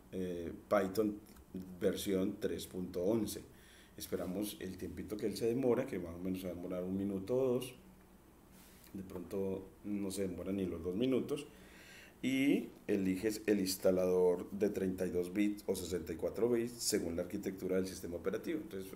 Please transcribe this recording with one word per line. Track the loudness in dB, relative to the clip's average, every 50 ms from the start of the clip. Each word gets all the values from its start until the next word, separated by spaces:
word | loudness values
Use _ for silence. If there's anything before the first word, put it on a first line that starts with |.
| -18 -10
eh, | -6 -6 -4 -4 -4 -4 -6 -8 -8 -10 0 4
Python | 4 4 4 4 2 2 2 2 0 -4 -12 -18 -20 -20 -18 -12 -10 -10 -10 -10 -6 0
versión | 0 0 0 0 0 0 2 2 2 0 -2 -2
tres | -4 -4 -4 -4 -8
punto | -8 -6 -6 -6 -4 -4 0
once. | 2 2 2 2 0 -2 -4 -8 -12 -14 -20 -20 -20 -20 -20 -20 -20 -20 -14
Esperamos | -14 -6 -6 -4 -4 -4 -4 -2 -2 -4 -4 -6 -8
el | -10 -10 -8 -8
tiempito | -10 -8 -8 -10 -8 -8 -6
que | -4 -4
él | -4 -2
se | 0 0
demora, | 0 2 2 4 4 4 2 0
que | -2 -4 -6
más | -6 -6 -8
o | -6
menos | -4 -4 -2 -2
se | -4
va | -6
a | -6
demorar | -6 -6 -4 -4 -4 -2
un | -2 -2
minuto | -2 0 0 -2 -2 -2 0 0
o | 2 2 2 2
dos. | 0 -2 -6 -12 -16 -20 -20 -20 -20 -20 -20 -20 -20 -20 -20 -20 -20 -20 -20 -20 -20 -20 -20 -20 -20 -20 -14 -12
De | -12
pronto | -12 -10 -10 -10 -8 -6 -4 -2 -2 -2 -2 -4 -6 -12 -16 -12 -6
no | -4 -4 -2 -2 -4
se | -2 -2 -4 -4
demora | -4 -6 -4 -2
ni | -2 0 -2
los | -2 -4 -4
dos | -4 -4 0
minutos. | 0 2 2 2 2 0 -2 -4 -6 -6 -12 -16 -20 -20 -20 -20 -20 -20 -20 -20 -20 -20 -20 -10 -4
Y | -2 0 2 4 4 4 4 4 2 -4 -12 -10 -2
eliges | 0 2 2 4 2 2 2 0 0 -2 0 2
el | 4 4 4
instalador | 4 0 0 4 4 4 6 6 4 6 6 8 8 6 6 4 -2 -6
de | 0 2 2 4
treinta | 6 6 6 6 4 2 0
y | 2
dos | 2 0 0 2
bits | 2 4 4 4 2 0 -2
o | -2 -2
sesenta | 0 0 -2 -2 -2 -2 -4
y | -4
cuatro | -2 -2 -2 2 2 4 4
bits | 4 2 2 -2
según | -4 -4 0 2 2 2 2 0 0
la | -2
arquitectura | -2 -2 -4 -4 -4 -4 -4 -4 -2 2 2
del | 2 2
sistema | 0 -4 -8 -8 -6 -6
operativo. | -4 -2 -2 -4 -2 -2 -4 -4 -4
Entonces | -4 -6 -8 -10 -10 -10 -8